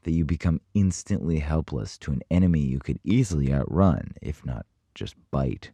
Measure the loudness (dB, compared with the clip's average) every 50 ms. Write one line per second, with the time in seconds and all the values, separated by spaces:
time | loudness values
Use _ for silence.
0 | _ 0 0 2 2 0 0 0 2 0 0 0 _ _ _ 2 2 2 0 -2
1 | -4 -4 -4 -2 -2 -2 -2 -2 0 0 0 -2 -2 -2 -6 -8 -8 -8 -12 -12
2 | -6 -6 -6 -6 -4 _ 2 4 4 4 4 2 2 0 -2 -4 -2 -4 -6 -4
3 | _ 0 2 2 2 2 0 0 0 2 2 0 0 0 2 4 6 6 4 2
4 | -2 -8 -14 -12 -10 -10 -10 -8 -6 -8 -8 -8 -8 _ _ _ _ _ _ -10
5 | -10 -10 -10 _ _ _ -2 -2 -2 -2 -4 -6 -10 -20